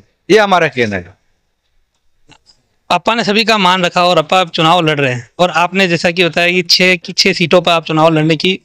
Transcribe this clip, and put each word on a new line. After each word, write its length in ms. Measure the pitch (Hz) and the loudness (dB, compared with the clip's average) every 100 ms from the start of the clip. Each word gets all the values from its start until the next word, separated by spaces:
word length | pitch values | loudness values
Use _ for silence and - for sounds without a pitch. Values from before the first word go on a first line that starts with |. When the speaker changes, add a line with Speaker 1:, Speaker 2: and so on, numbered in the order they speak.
| _ _ - | _ _ 0
Speaker 1:
ये 80 | 208 | 2
हमारा 300 | 202 180 160 | 4 2 0
कहना 280 | 127 113 98 | -2 -4 -4
है। 180 | 87 _ _ _ _ _ _ _ _ _ _ _ _ _ _ _ _ _ - | -10 _ _ _ _ _ _ _ _ _ _ _ _ _ _ _ _ _ -4
Speaker 2:
अप्पा 240 | 175 226 | -4 -2
ने 100 | 233 | -2
सभी 200 | 196 208 | -2 -2
का 140 | 220 214 | 0 2
मान 260 | 185 185 | 2 2
रखा 200 | 175 180 | 0 0
और 140 | 175 170 | 2 2
अप्पा 220 | 151 185 | 2 0
अब 80 | 175 | -2
चुनाव 380 | - 160 180 160 | 0 2 2 2
लड़ 140 | 147 | 0
रहे 120 | 139 | -2
हैं, 180 | 123 - - | -4 -8 -2
और 120 | 180 | -2
आपने 380 | 156 175 185 185 | 0 -2 0 -2
जैसा 220 | 170 180 | 0 -2
कि 140 | 175 | 0
बताया 260 | 170 165 175 | -2 0 -2
कि 120 | 185 | -2
छः 340 | 175 - 185 180 | -2 0 0 0
की 160 | - | -4
छः 200 | 180 196 | -4 -2
सीटों 300 | 175 170 185 | -2 0 0
पर 100 | 170 | 0
आप 120 | 165 | -2
चुनाव 260 | 160 156 160 | -2 0 2
लड़ने 260 | 156 156 156 | 2 0 0
की 240 | - 190 | -2 -4